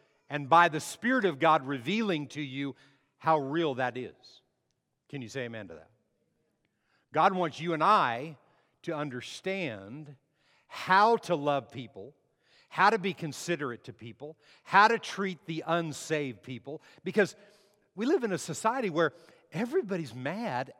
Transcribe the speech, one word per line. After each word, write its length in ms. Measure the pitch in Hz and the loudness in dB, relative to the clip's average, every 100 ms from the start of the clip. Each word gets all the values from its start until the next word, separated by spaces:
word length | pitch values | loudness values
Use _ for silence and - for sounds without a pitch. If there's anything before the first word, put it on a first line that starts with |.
| _ _ - | _ _ -8
and 180 | 147 135 | -6 6
by 200 | 165 175 | 6 6
the 120 | 160 | 2
Spirit 460 | - - 240 254 196 | -8 -4 0 2 0
of 120 | 139 | 2
God 280 | 160 156 135 | 4 4 2
revealing 600 | 139 120 214 214 156 139 | -6 -4 -2 -2 -2 -6
to 120 | 147 | -10
you 340 | 139 135 139 - _ _ _ _ | -8 -8 -8 -10 _ _ _ _
how 200 | 160 156 | 2 2
real 360 | 135 160 160 | 2 -2 -2
that 220 | 123 123 120 | 0 -4 -4
is. 440 | 113 - - - _ _ _ _ _ _ - | -12 -14 -20 -20 _ _ _ _ _ _ -14
Can 100 | 143 | -12
you 80 | 113 | -10
say 140 | 135 | -8
amen 260 | 120 113 95 | -8 -10 -14
to 60 | |
that? 160 | 80 76 _ _ _ _ _ _ _ _ _ _ _ _ | -16 -20 _ _ _ _ _ _ _ _ _ _ _ _
God 220 | 151 185 | 2 4
wants 260 | 185 170 - | 4 -2 -4
you 140 | 170 | -4
and 100 | 156 | 2
I 520 | 175 214 131 117 160 147 _ _ _ _ | 4 4 4 -2 -8 -14 _ _ _ _
to 140 | - 151 | -8 -6
understand 1200 | 147 123 - - 190 196 156 104 98 143 147 135 _ _ _ _ _ | -6 -8 -10 -10 -6 -4 -6 -8 -12 -14 -16 -20 _ _ _ _ _
how 520 | - - 190 220 226 | -8 4 6 6 4
to 180 | - 160 | 0 0
love 340 | 143 143 123 | 2 0 -2
people, 440 | 135 113 98 117 _ _ _ _ _ _ | -14 -14 -16 -18 _ _ _ _ _ _
how 180 | - 196 | 4 4
to 100 | 220 | 4
be 140 | 190 | -2
considerate 720 | 156 160 - - 160 139 113 | -4 -8 -8 -6 -4 -4 -8
to 80 | - | -14
people, 460 | - 117 - 147 - _ _ | -16 -18 -16 -16 -18 _ _
how 240 | - 190 214 | 4 8 8
to 100 | 226 | 6
treat 460 | - - 196 175 | -2 -4 -4 -4
the 180 | - 160 160 | -6 -6 0
unsaved 760 | 170 160 135 - 151 139 110 | 0 -2 -6 -4 -2 -4 -8
people, 380 | - 123 - 156 _ - | -12 -12 -12 -16 _ -12
because 320 | 185 214 185 - - _ _ _ _ | -2 2 2 0 -20 _ _ _ _
we 120 | 180 247 | -4 0
live 180 | 339 | 2
in 80 | 226 | 0
a 60 | 175 | -4
society 500 | - 143 220 262 214 | -6 -2 -2 -2 -2
where 240 | 156 160 - - _ _ | 2 0 0 -20 _ _
everybody's 600 | - 240 349 214 185 139 | -6 -2 -2 -2 -6 -6
mad 580 | 123 131 202 226 127 131 | -8 -8 -6 -4 -4 -6